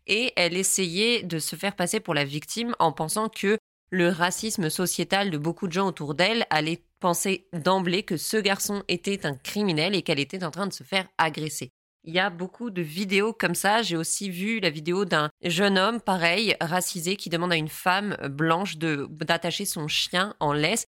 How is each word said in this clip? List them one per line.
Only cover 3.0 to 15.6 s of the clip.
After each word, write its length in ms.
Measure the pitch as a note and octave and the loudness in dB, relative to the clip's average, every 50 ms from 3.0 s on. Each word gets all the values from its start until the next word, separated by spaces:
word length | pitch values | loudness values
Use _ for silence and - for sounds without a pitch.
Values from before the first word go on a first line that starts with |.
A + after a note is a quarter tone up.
| D#3+ D#3 - G#3+ A3 | -2 -2 0 -2 -2
que 300 | A3 - - - G3+ A3 G#3+ - _ _ _ _ _ | -2 -4 -2 2 2 2 2 -2 _ _ _ _ _
le 200 | F3+ F#3 F3 F3 | 2 4 4 4
racisme 600 | F3+ D#3 F3 F#3 F#3 - G#3 A3+ G#3+ - E3+ D#3 | 4 2 0 0 0 -2 -4 -4 -2 0 0 0
sociétal 640 | - - F3+ E3 - - E3+ - F#3+ G3 G3+ G3 | 0 0 -2 0 0 -2 0 0 2 2 2 0
de 80 | D#3 D3 | -2 0
beaucoup 260 | D3 E3+ - - G#3 | -2 -2 -2 -2 -4
de 80 | F3+ D#3 | -2 0
gens 140 | F#3 G3 | 0 0
autour 260 | F#3 - - D#3 C#3+ D3+ | 0 -2 -4 -6 -4 0
d'elle 320 | C#3 F3+ G3+ A3+ A#3 G#3+ - | 2 2 4 4 2 0 2
allait 320 | - D#3 D3+ D#3+ E3+ - _ _ _ _ | 2 2 2 0 -2 -4 _ _ _ _
penser 480 | - F3+ F3 - - G3+ G3 - - _ | 0 0 2 2 0 0 -2 -2 -4 _
d'emblée 520 | - E3+ C3+ F3+ F#3+ F#3+ F3+ F3+ E3+ G3 - | -10 0 2 4 4 4 4 2 0 0 0
que 140 | - G3+ | -2 -4
ce 200 | - - - - | -2 -2 0 0
garçon 460 | A3 F#3 G3 G3 - - - G3+ G3+ - | 0 2 2 0 0 0 -4 -4 -4 -2
était 380 | - F3+ F3 - G3 G3 G3 - | -2 -4 -2 -2 -4 -4 -2 -4
un 80 | D3+ C#3 | -6 -6
criminel 640 | B2+ - - - G#3 G#3 G3 D#3+ D3+ D#3 F#3+ G#3 | -6 -10 -6 -2 0 0 2 2 2 2 2 0
et 80 | F3+ - | 0 0
qu'elle 160 | - D#3 C#3 | 0 0 0
était 240 | C#3 C3+ - F#3+ F3+ | 0 -4 -4 -6 -6
en 80 | D#3 | -6
train 160 | - E3+ G3+ | -6 -6 -6
de 60 | F#3+ - | -6 -6
se 100 | - C3 | -10 -8
faire 240 | - F#3+ F#3+ F#3 - _ | -4 -4 -4 -4 -4 _
agresser. 540 | - E3 D#3+ D3 D#3 D3+ D3+ D3+ - C3 B2 - _ _ _ _ _ _ | 0 0 0 0 -4 -6 -6 -6 -8 -10 -12 -14 _ _ _ _ _ _
Il 120 | E3 D#3+ | -2 0
y 40 | F3+ | 0
a 120 | F#3+ G3+ | 0 0
beaucoup 400 | F3 E3+ F3+ F#3 - - A#3+ A#3+ | -2 -6 -8 -10 -8 -10 -10 -6
de 100 | F#3+ F3+ | -4 -4
vidéos 500 | E3+ D3+ D3+ F#3 G#3+ F#3+ G3+ G3 G#3 A3+ | -4 -4 -4 -4 -2 2 2 2 2 2
comme 220 | A3 - - E3+ F3 | 0 0 0 0 0
ça. 300 | - - G3 G#3 A#3 A3+ | 2 2 4 4 4 2
J'ai 120 | F3 E3+ | 0 0
aussi 360 | D#3+ E3 - - - G3 G3 | -2 -2 -2 -2 -4 -4 -6
vu 280 | F3 F3 F#3+ G#3+ A3+ A3 | -6 -4 -2 -2 -2 0
la 120 | F#3+ E3+ | 0 -2
vidéo 340 | D3 D#3 D3+ E3+ F3 G3 G3+ | -2 -2 -2 -2 0 0 0
d'un 240 | F3 F3 D#3 D3+ D3+ - _ - | 2 2 2 2 0 -4 _ -4
jeune 340 | F3 E3 E3 | -2 2 4